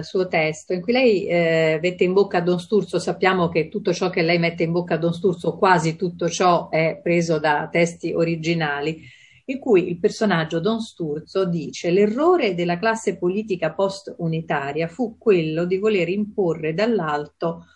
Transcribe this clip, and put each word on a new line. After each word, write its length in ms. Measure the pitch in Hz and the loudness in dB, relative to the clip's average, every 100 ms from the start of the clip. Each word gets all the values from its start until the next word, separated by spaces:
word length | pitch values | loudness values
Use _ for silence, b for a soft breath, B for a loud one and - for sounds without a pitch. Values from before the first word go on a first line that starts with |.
| 156 | -2
suo 240 | 196 185 | -2 0
testo 420 | 185 156 156 - | 0 0 -4 -6
in 80 | 180 | -6
cui 140 | 180 | 0
lei, 340 | 240 262 196 - | 2 4 4 2
eh, 500 | 175 165 165 160 156 | 2 4 4 2 2
mette 240 | 170 175 185 | -2 0 2
in 80 | |
bocca 240 | 185 196 185 | 4 2 2
a 40 | |
Don 160 | 170 180 | 0 -2
Sturzo, 400 | - - - 180 | 2 0 0 -4
sappiamo 520 | 175 165 185 190 170 | -2 0 2 2 2
che 180 | 165 156 | 0 -2
tutto 240 | 214 202 | -4 -2
ciò 180 | 175 185 | -2 -2
che 120 | 180 | 0
lei 180 | 165 175 | 2 2
mette 240 | 170 170 | 0 0
in 80 | 165 | -2
bocca 220 | 170 170 | -2 -2
a 40 | 165 | -2
Don 140 | 170 | 0
Sturzo, 460 | 165 202 180 - 156 | 0 0 0 -4 0
quasi 400 | 196 180 165 160 | 4 4 2 -2
tutto 320 | 185 175 170 | -6 -2 -4
ciò 400 | - 185 170 - | 2 2 2 0
è 320 | 156 160 151 | 0 0 -2
preso 340 | - 175 165 156 | 0 0 2 0
da 300 | 151 151 160 | 2 0 0
testi 440 | 170 170 175 170 | 0 0 -2 -6
originali, 880 | - 165 165 160 170 156 143 147 160 B B B B - | -2 -2 -2 -2 -2 -2 -2 -4 -6 B B B B -10
in 120 | 262 | -8
cui 300 | - 196 - | 2 2 2
il 100 | 175 | -2
personaggio 600 | 208 208 214 170 160 170 | -2 0 0 0 0 -2
Don 180 | 170 226 | -2 -2
Sturzo 640 | 226 - 165 147 165 190 | -6 -8 -8 -6 -6 -4
dice: 480 | 185 170 135 - 175 | -2 -2 -6 -6 0
"L'errore 640 | 180 208 226 320 359 240 175 | 2 2 2 2 4 2 0
della 240 | 170 175 | -2 0
classe 380 | 220 226 - 175 | 0 0 -2 -2
politica 560 | 180 190 220 180 160 | -2 -2 -4 -2 -4
post-unitaria 1120 | 156 196 196 - - 170 160 160 156 139 143 165 | 0 -2 -2 -14 -8 -4 -4 -2 -4 -2 -4 -4
fu 300 | - 233 - | -4 -6 -4
quello 480 | - 185 160 156 175 | 2 4 2 -2 -2
di 120 | 190 | 0
voler 300 | 214 208 165 | 0 0 0
imporre 680 | 196 208 - 180 160 156 | -2 -4 -2 -2 0 -4
dall'alto 920 | 160 220 220 160 147 147 _ 170 170 B | -2 0 0 0 -2 -6 _ -6 -6 B